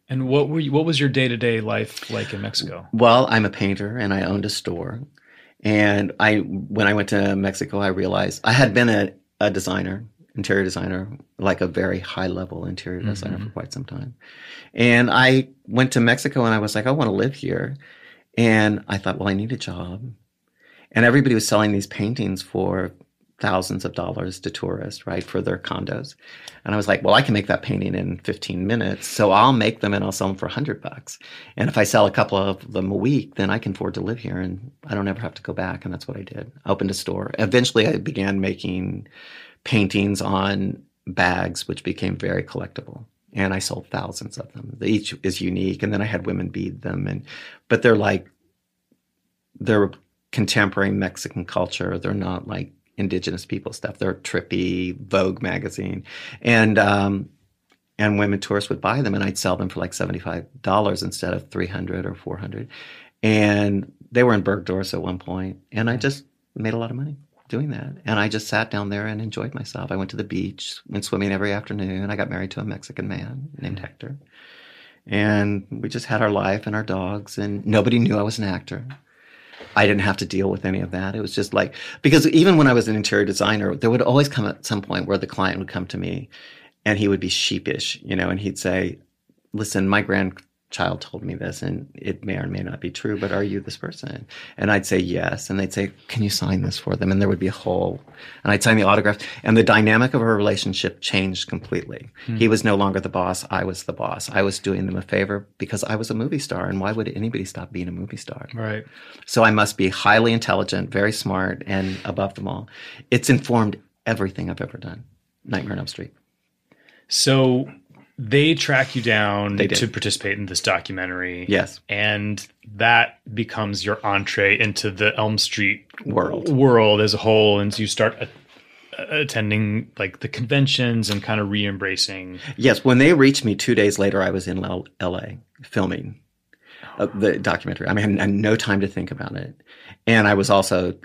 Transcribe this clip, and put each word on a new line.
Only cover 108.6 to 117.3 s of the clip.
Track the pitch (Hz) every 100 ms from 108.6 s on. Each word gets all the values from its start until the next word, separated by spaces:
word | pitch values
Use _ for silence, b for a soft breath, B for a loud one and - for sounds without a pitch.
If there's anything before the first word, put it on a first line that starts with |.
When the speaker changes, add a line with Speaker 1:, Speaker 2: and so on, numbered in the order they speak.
| 110 107 - B B B -
Speaker 2:
So | 120
I | 110
must | 107 104 -
be | 92
highly | - 101 107 117
intelligent, | 117 - 95 95 95 95
very | 98 104
smart, | 107 98 92 95 92 -
and | 98 95 95
above | 104 95 98
them | - 98
all. | 92 117 B B B B
It's | 123 -
informed | 127 - 120 107 - _ _ -
everything | 107 95 92 90
I've | 82
ever | - -
done. | 90 80 - _ _ _
Nightmare | - 95 101
on | 95
Elm | 92
Street. | - 95 - _ _ _ _ _ b b b b
Speaker 1:
So | - 143